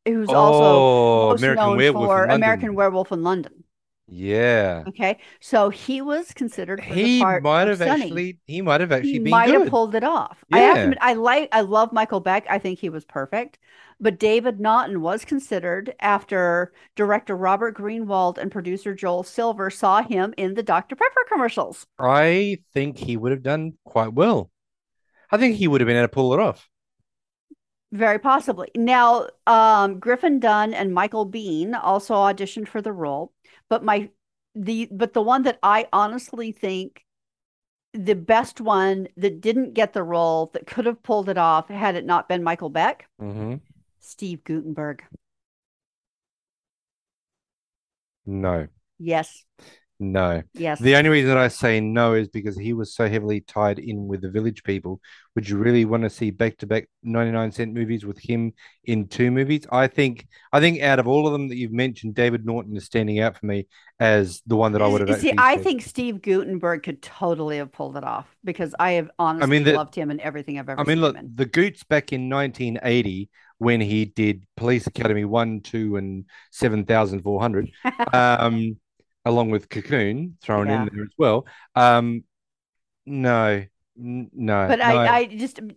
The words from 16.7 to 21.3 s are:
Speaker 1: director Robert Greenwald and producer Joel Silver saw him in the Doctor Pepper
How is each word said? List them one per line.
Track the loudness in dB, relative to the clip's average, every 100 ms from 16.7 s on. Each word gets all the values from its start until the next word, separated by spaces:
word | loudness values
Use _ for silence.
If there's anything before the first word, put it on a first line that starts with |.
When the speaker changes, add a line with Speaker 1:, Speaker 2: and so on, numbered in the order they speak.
| _ _ -4
Speaker 1:
director | -2 -2 -2 -4
Robert | 0 0 -2 -6
Greenwald | -10 -8 -4 0 0 -2
and | -8
producer | -8 -8 -8 -8
Joel | -6 -4 -4
Silver | -4 -4 -4 -2 -6
saw | -2 2 2
him | 2 -2 -2 -4
in | -6
the | -4
Doctor | 0 0 -2 -2
Pepper | 0 0 0